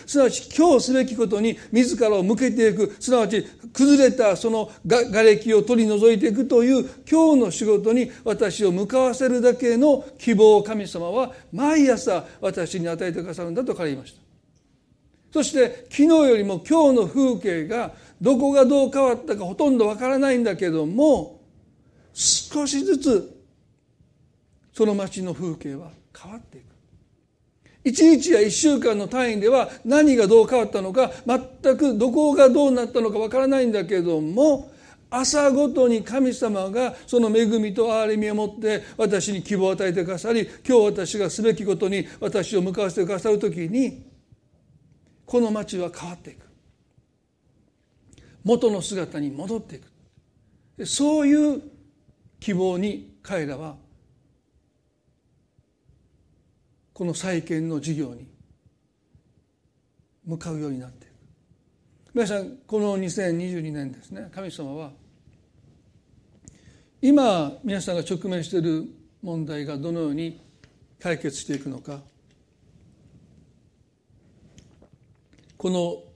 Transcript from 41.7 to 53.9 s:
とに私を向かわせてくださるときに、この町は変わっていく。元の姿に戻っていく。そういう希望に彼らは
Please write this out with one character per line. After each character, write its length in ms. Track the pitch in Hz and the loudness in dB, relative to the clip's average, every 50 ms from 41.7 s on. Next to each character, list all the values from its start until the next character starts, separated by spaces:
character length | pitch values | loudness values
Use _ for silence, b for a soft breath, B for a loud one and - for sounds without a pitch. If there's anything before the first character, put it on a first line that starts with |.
| 185 | -2
と 100 | 160 196 | -2 -2
に 180 | 185 202 196 - B B B | -2 -2 -4 -6 B B B
私 380 | 220 190 - 202 165 - - | -8 -4 -4 -4 -4 -2 -4
を 40 | 185 | -4
向 120 | 180 190 185 | -4 -4 -4
か 80 | 214 | -4
わ 80 | 202 185 | -4 -4
せ 80 | 165 | -2
て 80 | 214 175 | -4 -4
く 80 | 175 196 | -4 -4
だ 60 | 175 | -4
さ 100 | - 220 | -2 -2
る 100 | 208 202 | 0 0
と 100 | 220 202 | -2 -4
き 80 | 156 | -4
に、 460 | 180 165 165 220 262 262 - - - - _ _ _ _ _ _ _ _ _ _ _ _ _ _ _ _ _ _ _ _ _ _ _ _ | -6 -6 -4 -2 -2 -2 -2 -6 -10 -20 _ _ _ _ _ _ _ _ _ _ _ _ _ _ _ _ _ _ _ _ _ _ _ _
こ 140 | - 247 240 | -2 -2 0
の 100 | 233 214 | 0 0
町 280 | 214 214 202 - 202 | -2 -6 -8 -8 -8
は 120 | 180 175 165 - | -8 -8 -10 -10
変 140 | - 160 175 | -14 -16 -16
わ 60 | 180 | -16
っ 40 | - | -18
て 120 | - - | -20 -20
い 20 | - | -20
く。 120 | - - _ _ _ _ _ _ _ _ _ _ _ _ _ _ _ _ _ _ _ _ _ _ _ _ _ _ _ _ _ _ _ _ _ _ b b b b b b | -20 -20 _ _ _ _ _ _ _ _ _ _ _ _ _ _ _ _ _ _ _ _ _ _ _ _ _ _ _ _ _ _ _ _ _ _ b b b b b b
元 260 | 190 240 240 240 226 | 0 0 2 0 0
の 120 | 208 185 | -2 -2
姿 400 | - - 202 185 160 - - 151 | -6 -8 -8 -8 -8 -8 -8 -8
に 100 | 147 139 | -8 -8
戻 280 | 131 143 180 190 226 220 | -8 -10 -10 -8 -8 -10
っ 20 | |
て 160 | - - 151 | -10 -14 -20
い 20 | - _ _ _ _ _ _ _ _ _ _ _ _ _ _ _ _ _ _ _ | -20 _ _ _ _ _ _ _ _ _ _ _ _ _ _ _ _ _ _ _
く。 80 | - 196 | -14 -10
そ 360 | - - - 285 294 302 302 | -6 -4 -2 0 0 0 2
う 60 | 285 | 2
い 300 | 277 294 302 294 302 269 | 2 2 2 2 0 -2
う 40 | - - - _ _ _ _ _ _ _ _ _ _ _ _ _ - | -4 -10 -16 _ _ _ _ _ _ _ _ _ _ _ _ _ -14
希 140 | - 214 190 | -8 -6 -4
望 240 | 175 185 185 180 | -2 -2 -2 -2
に 400 | 180 202 208 196 - - - _ _ - | -4 -4 -6 -6 -10 -14 -20 _ _ -14
彼 220 | - 202 170 151 | -10 -8 -8 -8
ら 120 | 143 135 | -8 -10
は 200 | 135 160 156 143 - _ _ | -12 -14 -16 -18 -20 _ _